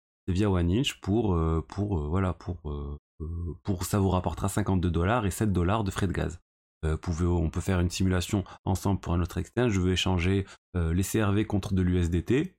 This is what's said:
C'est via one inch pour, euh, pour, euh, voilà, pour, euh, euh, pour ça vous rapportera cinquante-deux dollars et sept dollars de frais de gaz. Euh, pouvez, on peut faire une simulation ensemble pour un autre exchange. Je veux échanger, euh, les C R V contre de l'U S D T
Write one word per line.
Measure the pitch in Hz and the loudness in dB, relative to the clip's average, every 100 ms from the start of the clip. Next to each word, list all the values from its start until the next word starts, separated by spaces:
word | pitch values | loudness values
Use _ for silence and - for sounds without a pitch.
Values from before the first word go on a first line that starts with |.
| _ _ - | _ _ -2
C'est | |
via | 90 104 | 0 2
one | 92 85 | 2 2
inch | 98 143 - | 2 0 -4
pour, | - 107 110 | 0 2 2
euh, | 87 80 80 76 | 2 2 0 -2
pour, | - 104 92 | -4 -2 -2
euh, | 73 | 0
voilà, | 92 92 | 0 0
pour, | 87 - 90 | -2 -8 -8
euh, | 76 73 71 73 _ - | -8 -8 -8 -10 _ -12
euh, | 78 85 85 73 | -8 -6 -6 -8
pour | - 90 | -6 -4
ça | 92 104 | -2 0
vous | 95 | 2
rapportera | 92 90 80 98 | 2 0 -4 -4
cinquante-deux | - 98 95 87 | -2 0 2 2
dollars | 82 87 120 101 | 2 0 0 0
et | |
sept | - 107 | 0 0
dollars | 90 87 110 | 2 2 2
de | 98 | 0
frais | - 98 | -2 -2
de | |
gaz. | 80 78 82 _ _ _ _ | -2 -4 -6 _ _ _ _
Euh, | 78 78 | -4 -2
pouvez, | - 80 | -2 0
on | 87 87 82 | 2 2 0
peut | 90 | -2
faire | 85 92 | -2 2
une | 90 | 2
simulation | - 95 92 87 104 90 - - | 2 0 2 0 -2 -2 -6 -4
ensemble | 95 101 95 | -2 0 -2
pour | - | 0
un | 85 | 0
autre | 85 - | 0 -4
exchange. | 90 - 123 | -6 -2 0
Je | 98 | 2
veux | 90 | 2
échanger, | 90 - 92 85 98 95 - _ 90 | 0 0 0 2 0 -2 -10 _ -4
euh, | 82 | 0
les | 85 | 0
C | 95 113 | 0 0
R | 104 | 2
V | 98 107 | 0 0
contre | 101 - | -2 0
de | 92 | 0
l'U | 90 90 | 2 2
S | 85 | 2
D | 87 | 0
T | - 123 180 | 2 0 0